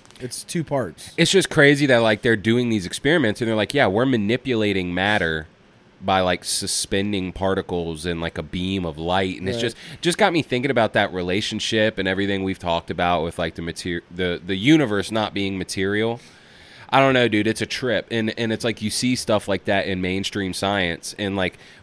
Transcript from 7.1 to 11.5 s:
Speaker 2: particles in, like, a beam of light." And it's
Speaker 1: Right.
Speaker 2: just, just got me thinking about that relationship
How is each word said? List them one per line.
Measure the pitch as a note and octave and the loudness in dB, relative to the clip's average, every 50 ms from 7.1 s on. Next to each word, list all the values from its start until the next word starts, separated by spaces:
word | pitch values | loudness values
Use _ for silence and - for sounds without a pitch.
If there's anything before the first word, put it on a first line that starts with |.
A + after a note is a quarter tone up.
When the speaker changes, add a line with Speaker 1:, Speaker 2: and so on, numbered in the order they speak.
| G#2 G2 F#2 F#2 E2+ | -2 -4 -4 -6 -6
Speaker 2:
particles | - F#2+ F#2+ F#2+ F#2+ F2+ - F2+ F2 E2 E2 E2 D#2 D2+ | -2 -2 0 0 0 -2 -2 -4 -4 -4 -4 -6 -6 -4
in, | F2+ F2 E2 | -4 -4 -4
like, | E2 E2+ - | -4 -4 -6
a | - D#2+ | -6 -8
beam | D2+ - F#2 F2+ F#2 F#2+ G2 F2+ | -6 -6 -4 -2 -2 -2 -2 -2
of | E2 D2+ D2 | -4 -6 -4
light." | D#2+ E2+ F2 F#2+ G2 F#2+ F2+ - | -2 0 0 0 0 0 -4 -4
And | F2+ F#2+ | -6 -4
it's | F#2+ A2+ | -4 -2
Speaker 1:
Right. | A#2+ | -4
Speaker 2:
just, | A#2 A#2 - - - - - | -4 -6 -8 -14 -18 -14 -4
just | - E3 F3 - | -4 -4 0 2
got | A3 G3 E3+ | 0 2 2
me | E3 C3 | 0 0
thinking | - B2+ B2+ B2 C#3 C3 | 0 -2 -2 -2 0 0
about | A#2+ A2+ G#2 - | 2 0 2 2
that | A2+ G#2 F2 D2+ | 2 0 0 0
relationship | F#2 F2 F2+ F#2 G2+ A2 - | -4 -2 -2 -2 -2 -2 -4